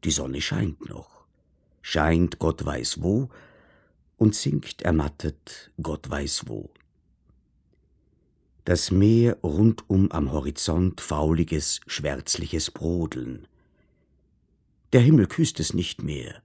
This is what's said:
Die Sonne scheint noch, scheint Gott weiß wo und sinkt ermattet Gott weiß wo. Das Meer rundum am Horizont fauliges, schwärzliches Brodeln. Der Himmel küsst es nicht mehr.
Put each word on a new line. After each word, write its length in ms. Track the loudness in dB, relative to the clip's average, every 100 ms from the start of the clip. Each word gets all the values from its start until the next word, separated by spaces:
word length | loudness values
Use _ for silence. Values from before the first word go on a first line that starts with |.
Die 80 | -2
Sonne 300 | -2 -4 -6
scheint 480 | -4 -2 -2 -4 -14
noch, 340 | -16 -18 _ _ _ _ _ _ _
scheint 560 | -6 0 2 2 2 0
Gott 280 | -4 -2 -6
weiß 360 | -6 -6 -4
wo 280 | -2 -2 -2 -10 -20 _ _ _ _ _ _ _
und 180 | 2 2
sinkt 460 | -2 -4 -6 -6
ermattet 880 | 0 0 0 -4 -8 -8 -18 -18 -18 -12
Gott 280 | -8 -8 -6
weiß 400 | -6 -4 -6 -6
wo. 240 | -12 -12 _ _ _ _ _ _ _ _ _ _ _ _ _ _ _ _ _ _ _ 0
Das 240 | 0 4
Meer 460 | 4 6 6 4 2
rundum 680 | -2 4 4 4 0 2 2
am 220 | 0 -2
Horizont 680 | -2 -4 -4 -2 0 0 -2
fauliges, 800 | -6 0 2 2 0 -2 -4 -6 -8
schwärzliches 800 | -6 -4 -6 -4 -6 -4 -4 -6
Brodeln. 800 | -6 -4 -2 -2 -6 -10 -12 -16 _ _ _ _ _ _ _ _ _ _ _ _ _ _
Der 80 | 6
Himmel 280 | 8 6 4
küsst 340 | 2 -2 0
es 120 | -4
nicht 300 | -4 -6 -6
mehr. 380 | -8 -8 -10 -16